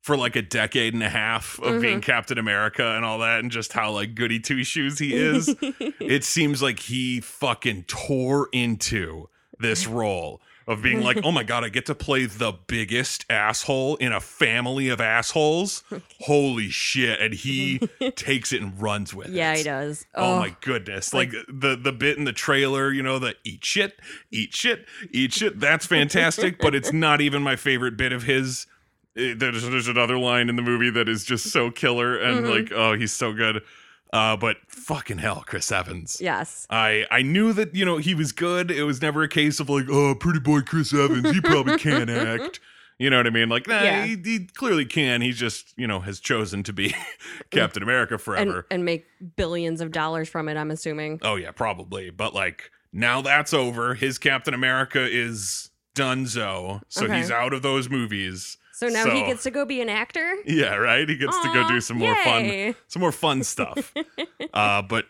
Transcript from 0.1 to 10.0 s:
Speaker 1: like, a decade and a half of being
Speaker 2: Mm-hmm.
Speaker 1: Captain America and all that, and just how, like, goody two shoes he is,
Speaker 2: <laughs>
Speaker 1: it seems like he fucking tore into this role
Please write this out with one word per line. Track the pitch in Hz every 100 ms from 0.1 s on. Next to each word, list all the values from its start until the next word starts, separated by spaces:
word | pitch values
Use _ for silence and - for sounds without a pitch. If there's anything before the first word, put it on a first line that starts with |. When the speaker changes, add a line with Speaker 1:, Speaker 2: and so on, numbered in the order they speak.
| 143
Speaker 1:
like, | 120 117
a |
decade | 101 120 107 131 113
and | 113
a | 107
half | 113 107 113 - -
of | 247 233
being | 233 202
Speaker 2:
Mm-hmm. | 202
Speaker 1:
Captain | 120 - 117
America | 110 101 107 - 120 110
and | 113
all | 113
that, | 113 117
and | 120
just | 117 110
how, | 120 107
like, | 104 107 113
goody | 117 113
two | - 135
shoes | 120 160 139 147
he | 147
is, | 123 156 247 190 269
Speaker 2:
<laughs> |
Speaker 1:
it | 285 - 240 - 220 139
seems | - - 147 139
like | 135 107
he | - 127 127 123
fucking | - - 135 113 123 98
tore | 87 - - 135 127 139 139
into | 127 120 110 - 113 80 80 76 _ _ -
this | 117 98 95
role | 117